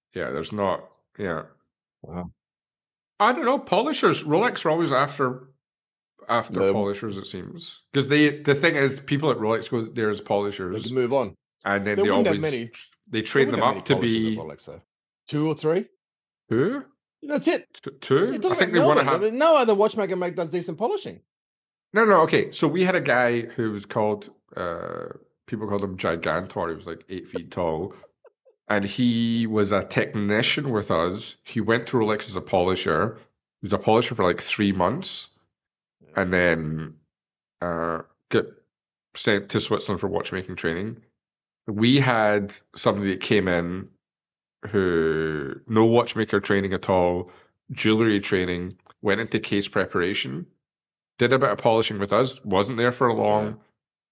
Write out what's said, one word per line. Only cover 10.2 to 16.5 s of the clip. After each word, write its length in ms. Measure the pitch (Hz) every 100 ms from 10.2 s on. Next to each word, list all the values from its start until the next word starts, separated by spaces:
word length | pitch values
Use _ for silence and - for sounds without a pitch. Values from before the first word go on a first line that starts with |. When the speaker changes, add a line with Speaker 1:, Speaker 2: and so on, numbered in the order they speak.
Speaker 2:
They 40 |
Speaker 1:
polishers, 640 | - 101 101 98 90 107 120
Speaker 2:
can 80 |
move 180 | 127 120
on. 220 | 135 107 - _ _
Speaker 1:
and 220 | 98 101 101
then 100 | 104
Speaker 2:
They 60 |
Speaker 1:
they 60 | 202
Speaker 2:
wouldn't 160 | 196 196
have 100 | 147
Speaker 1:
always 40 |
Speaker 2:
many, 220 | 156 127 117 - - _ -
Speaker 1:
they 100 | 110
Speaker 2:
they 20 |
Speaker 1:
train 240 | 107 139 131
Speaker 2:
wouldn't 140 | 95
Speaker 1:
them 20 |
Speaker 2:
have 40 | 120
Speaker 1:
up 40 |
Speaker 2:
many 100 | 95
Speaker 1:
to 100 | -
Speaker 2:
polishers 300 | 131 120 113 110
at 40 |
Speaker 1:
be 60 | 107
Speaker 2:
Rolex, 280 | 78 71 -
though. 160 | 73 _ _ _ _ -
Two 200 | 147 156
or 60 |
three? 320 | 151 156 180 226 _ _ _ _ _
Speaker 1:
Who? 360 | -